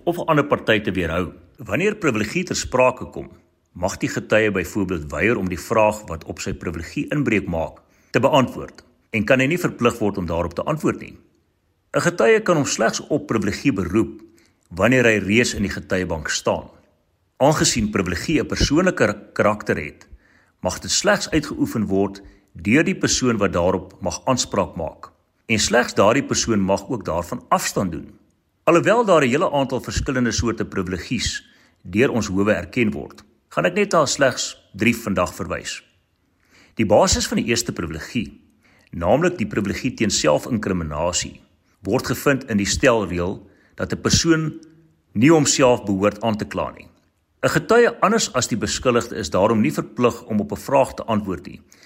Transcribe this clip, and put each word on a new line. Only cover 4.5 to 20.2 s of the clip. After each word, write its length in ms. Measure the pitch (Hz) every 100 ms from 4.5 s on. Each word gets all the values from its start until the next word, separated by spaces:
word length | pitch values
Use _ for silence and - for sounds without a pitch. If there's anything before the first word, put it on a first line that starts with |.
byvoorbeeld 600 | 95 87 110 95 87 73
weier 260 | 73 101 117
om 120 | 92
die 120 | 87
vraag 420 | - 113 107 107 -
wat 180 | 82
op 140 | - -
sy 140 | -
privilegie 540 | - 95 82 85 - 143
inbreuk 380 | 147 135 101 87
maak, 340 | 82 76 - _ _ _
te 100 | 131
beantwoord 640 | 131 147 123 85 67 - - _ _
en 140 | 110
kan 160 | 104 131
hy 60 | 131
nie 120 | 170
verplig 400 | 160 - 120 -
word 200 | 104 98
om 80 | 85
daarop 280 | 85 85
te 80 | -
antwoord 380 | - 156 156 69
nie. 160 | - - _ _ _ _ _ _ _ 143
'n 40 |
Getuie 400 | 165 175 226 220
kan 160 | 214 165
hom 100 | 131
slegs 340 | - 220 -
op 260 | - 147 -
privilegie 460 | 113 98 98 143
beroep 480 | 101 85 104 101 - - _ _ _ _
wanneer 360 | 85 107 131
hy 140 | 117 107
reeds 360 | 92 113 120
in 80 | 117
die 100 | 98
getuiebank 560 | - 76 95 87 82 78
staan. 400 | - - 87 - - _ _ _ _ _ -
Aangesien 520 | 135 151 156 120 107
privilegie 500 | 104 90 87 - 151
'n 60 | 90
persoonlike 840 | - - 147 185 143 110 104 -
karakter 440 | - 104 107 - 87
het, 320 | 76 - - -